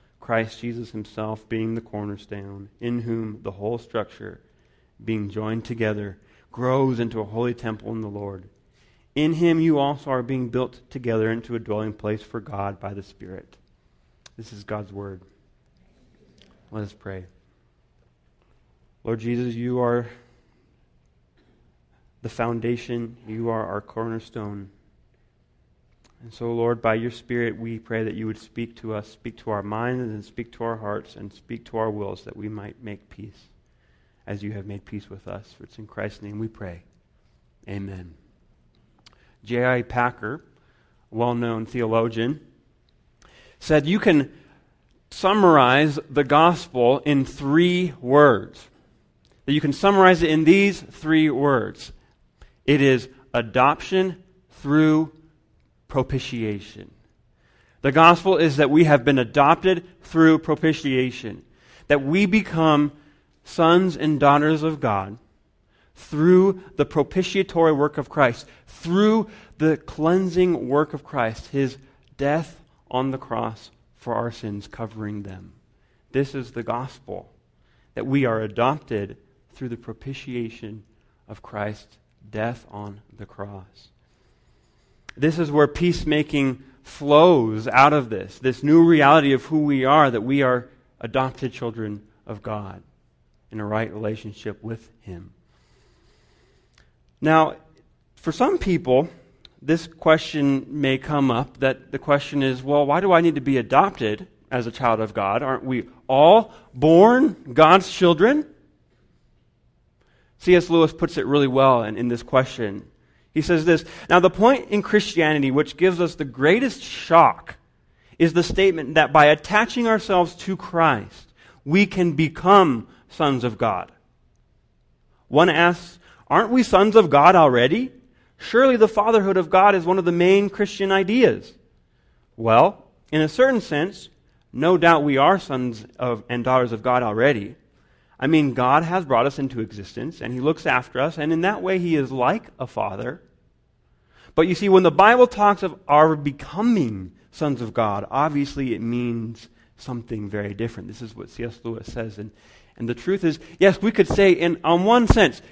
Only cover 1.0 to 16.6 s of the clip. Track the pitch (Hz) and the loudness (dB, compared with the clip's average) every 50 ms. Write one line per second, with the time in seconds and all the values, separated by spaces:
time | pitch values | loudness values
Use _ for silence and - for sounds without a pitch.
1 | 104 - - 110 107 107 110 110 _ - 113 110 110 113 113 113 113 - - 104 | -14 -14 -12 -10 -10 -10 -10 -12 _ -10 -8 -6 -6 -6 -6 -8 -10 -12 -12 -10
2 | 104 104 101 101 - - 104 101 98 98 98 98 101 107 _ - 117 120 120 120 | -10 -10 -12 -14 -16 -16 -16 -16 -16 -16 -18 -20 -20 -20 _ -12 -10 -8 -8 -8
3 | 113 117 113 117 113 110 107 - - 101 95 98 101 110 120 117 117 _ - 110 | -6 -6 -8 -8 -8 -10 -12 -14 -14 -14 -12 -10 -10 -8 -8 -10 -10 _ -8 -8
4 | 101 - - - 107 95 90 - _ _ _ _ _ _ _ _ _ _ _ _ | -8 -10 -14 -20 -18 -18 -18 -20 _ _ _ _ _ _ _ _ _ _ _ _
5 | 107 110 113 107 104 98 101 107 107 110 113 117 113 - 120 113 113 107 104 104 | -8 -8 -6 -6 -8 -8 -10 -8 -8 -6 -8 -8 -8 -10 -8 -4 -4 -4 -4 -6
6 | 101 101 92 - _ _ _ _ _ _ - 113 127 127 131 139 135 131 123 113 | -8 -12 -14 -18 _ _ _ _ _ _ -10 -6 -4 -2 0 0 0 -2 -2 -4
7 | 117 113 113 110 104 101 107 117 120 120 120 120 - 110 110 104 107 110 113 113 | -4 -6 -6 -8 -10 -8 -6 -6 -6 -6 -6 -8 -10 -12 -10 -10 -12 -12 -10 -10
8 | 107 101 101 101 101 98 98 92 92 - _ _ _ _ _ _ _ _ _ _ | -10 -12 -12 -12 -12 -12 -14 -16 -20 -20 _ _ _ _ _ _ _ _ _ _
9 | _ _ - 139 151 160 160 160 175 170 165 165 160 165 151 143 139 143 147 139 | _ _ -6 -2 -2 -2 0 0 0 2 2 2 2 2 2 0 0 -2 -4 -6
10 | - 143 131 127 120 127 135 127 127 117 120 127 127 123 - - _ _ - 135 | -6 -6 -6 -6 -4 -6 -6 -6 -6 -4 -4 -4 -6 -6 -10 -16 _ _ -14 -10
11 | 120 117 113 110 110 113 113 117 113 - 117 113 113 110 104 107 110 110 104 - | -6 -4 -2 -2 -2 -2 -4 -6 -8 -10 -10 -10 -8 -8 -8 -6 -6 -8 -10 -10
12 | 107 107 107 107 - - - 117 101 - 101 98 101 101 98 - 101 101 98 101 | -8 -8 -8 -8 -10 -14 -14 -14 -14 -12 -12 -10 -10 -10 -10 -12 -14 -14 -14 -14
13 | 98 - - - - 90 95 - - _ _ _ _ _ _ _ _ _ _ _ | -16 -18 -20 -20 -20 -18 -18 -18 -20 _ _ _ _ _ _ _ _ _ _ _
14 | _ _ _ _ _ - _ - 110 - 113 101 98 - 107 104 101 95 98 101 | _ _ _ _ _ -20 _ -20 -20 -20 -20 -18 -14 -12 -12 -12 -12 -14 -14 -14
15 | 101 98 95 90 92 _ _ _ _ _ _ _ _ _ _ _ _ _ _ _ | -14 -14 -16 -18 _ _ _ _ _ _ _ _ _ _ _ _ _ _ _ _
16 | _ _ _ _ _ _ _ _ _ _ _ _ | _ _ _ _ _ _ _ _ _ _ _ _